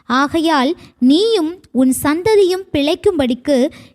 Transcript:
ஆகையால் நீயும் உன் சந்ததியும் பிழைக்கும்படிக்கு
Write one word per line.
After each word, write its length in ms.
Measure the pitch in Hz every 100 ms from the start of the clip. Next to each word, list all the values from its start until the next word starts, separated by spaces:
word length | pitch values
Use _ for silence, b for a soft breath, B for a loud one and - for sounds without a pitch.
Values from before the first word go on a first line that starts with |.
| -
ஆகையால் 680 | 247 277 339 320 302 247 359 B -
நீயும் 600 | 247 311 453 440 311 359 -
உன் 220 | 240 262 247
சந்ததியும் 640 | 294 320 427 427 370 370 381
பிழைக்கும்படிக்கு 1000 | 294 285 320 415 349 254 247 - 269 277 B B